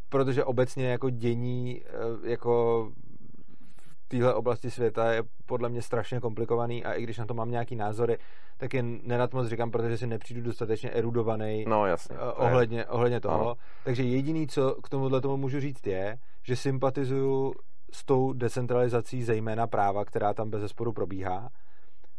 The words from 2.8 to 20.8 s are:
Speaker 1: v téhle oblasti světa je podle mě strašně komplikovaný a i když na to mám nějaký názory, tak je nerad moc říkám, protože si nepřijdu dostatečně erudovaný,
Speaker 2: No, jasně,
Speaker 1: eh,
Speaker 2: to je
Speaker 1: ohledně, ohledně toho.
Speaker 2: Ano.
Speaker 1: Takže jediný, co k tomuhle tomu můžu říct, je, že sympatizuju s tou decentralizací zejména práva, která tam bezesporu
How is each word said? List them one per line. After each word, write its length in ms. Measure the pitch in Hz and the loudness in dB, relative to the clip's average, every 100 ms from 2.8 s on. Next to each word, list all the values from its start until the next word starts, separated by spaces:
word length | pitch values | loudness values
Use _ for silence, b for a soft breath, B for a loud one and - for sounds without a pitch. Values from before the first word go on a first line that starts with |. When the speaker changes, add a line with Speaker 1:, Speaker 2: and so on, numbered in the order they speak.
| 110 - - - - - - - - - | 0 -4 -4 -4 -4 -4 -4 -4 -4 -4
Speaker 1:
v 320 | - - - | -4 -4 -2
téhle 260 | 127 123 | 2 4
oblasti 360 | 110 117 113 123 | 4 2 0 -2
světa 420 | 127 117 113 117 | 0 0 2 2
je 100 | 113 110 - - | 2 0 -4 -2
podle 220 | 123 117 | -2 0
mě 140 | 120 | -2
strašně 380 | - 117 104 127 | 0 0 0 -2
komplikovaný 640 | 117 107 113 120 120 120 | -2 -2 2 2 2 -2
a 80 | - | -2
i 100 | 90 | -2
když 160 | 120 120 | -2 -4
na 80 | 110 | -2
to 80 | |
mám 160 | 117 113 | -2 0
nějaký 260 | 120 120 117 | -2 -2 -2
názory, 420 | 104 107 117 113 b b b b | -2 0 2 2 b b b b
tak 180 | 131 | -2
je 80 | 131 | -2
nerad 520 | 120 117 - 120 123 | -2 -4 -2 2 2
moc 140 | 127 117 | 0 -2
říkám, 220 | 113 117 | 0 0
protože 260 | 117 113 113 | 0 0 0
si 100 | 120 | -2
nepřijdu 360 | 110 - 120 | -2 -4 -4
dostatečně 480 | 117 107 110 110 123 | -2 -2 -2 -2 0
erudovaný, 760 | 120 117 117 110 107 110 107 107 | 0 0 0 0 0 0 -2 2
Speaker 2:
No, 180 | 107 98 | 4 4
jasně, 300 | 85 - - | 2 0 -4
Speaker 1:
eh, 20 | |
Speaker 2:
to 60 | 123 | -4
je 60 | |
Speaker 1:
ohledně, 540 | 120 120 123 117 117 104 | 2 4 4 4 0 -2
ohledně 340 | 117 120 117 | 2 2 2
toho. 200 | 104 80 | 0 2
Speaker 2:
Ano. 140 | 113 120 b b | 0 -2 b b
Speaker 1:
Takže 180 | - 123 | -2 0
jediný, 440 | 123 131 139 160 151 | 2 2 0 0 0
co 280 | - 135 107 | 2 2 0
k 60 | - | -2
tomuhle 320 | 139 135 131 | -2 2 2
tomu 160 | 139 139 | 2 0
můžu 240 | 135 139 | 0 -2
říct, 260 | 143 135 104 | -2 -2 -2
je, 320 | 92 98 113 - - | 0 -2 -2 -4 -4
že 140 | - 123 | -2 0
sympatizuju 960 | 139 135 135 135 131 135 135 135 135 - - - - | 0 2 2 0 0 0 2 2 0 -2 -4 -4 -4
s 120 | - | -4
tou 280 | - 131 131 | 2 4 4
decentralizací 920 | 131 117 - 120 123 123 120 - 131 | 2 0 0 2 4 4 2 0 -2
zejména 440 | 120 110 110 107 113 | 0 0 0 0 0
práva, 380 | 107 101 98 | 2 2 2
která 300 | 104 113 104 | 0 2 2
tam 160 | 104 110 | 2 -2
bezesporu 420 | 104 104 - | -2 -2 -2